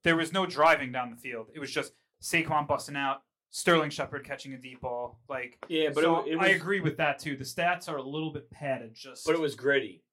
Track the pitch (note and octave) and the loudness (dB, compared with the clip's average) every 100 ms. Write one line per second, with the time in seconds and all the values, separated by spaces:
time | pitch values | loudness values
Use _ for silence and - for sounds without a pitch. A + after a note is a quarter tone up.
0 | F3 E3 D#3 F#3 F3+ C3+ D#3+ D3+ C3 B2+ | 4 4 2 0 0 6 6 6 2 -4
1 | B2 A#2 C3+ A#2+ A2 D#3 C3+ D#3 C3 _ | -6 -10 -10 -10 -10 -10 -4 -4 -4 _
2 | _ _ - E3+ D#3+ D3+ D3 C#3 - C#3+ | _ _ 0 0 2 0 2 -2 -2 -2
3 | C#3 C#3 _ _ _ - - E3 D3+ D3+ | -2 -2 _ _ _ -2 4 4 4 -2
4 | C3+ D3 C#3+ C3+ C#3 C3 B2+ B2+ B2+ A#2+ | -6 -6 -10 -12 -10 -14 -14 -10 -6 -6
5 | A#2+ - _ C3+ B2 _ - D#3+ D#3 C#3+ | -8 -12 _ -8 -8 _ -4 0 2 4
6 | E3 E3+ E3+ E3 F#3+ F3+ D#3+ G3 D#3 - | 4 4 0 2 4 4 2 0 0 0
7 | D3+ C#3 D#3 C3 C3 - E3+ F3 F3 D3 | -2 0 -6 -8 -8 -2 0 0 -4 -6
8 | C3 D3+ D#3 D3+ - - C#3+ B2+ A2+ A2+ | -6 -4 -6 -8 -14 -10 -6 -4 -6 -16
9 | C3+ B2+ - E3 D3+ G#2 B2+ C#3 A2 - | -18 -8 0 2 0 0 2 2 0 -12
10 | _ | _